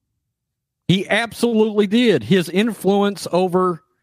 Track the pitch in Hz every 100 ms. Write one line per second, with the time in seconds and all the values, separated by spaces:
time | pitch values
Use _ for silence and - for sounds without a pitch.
0 | _ _ _ _ _ _ _ _ - 185
1 | - 202 233 - 240 220 220 208 208 226
2 | 240 156 107 190 170 180 233 196 185 202
3 | 202 202 - 170 185 180 185 165 _ _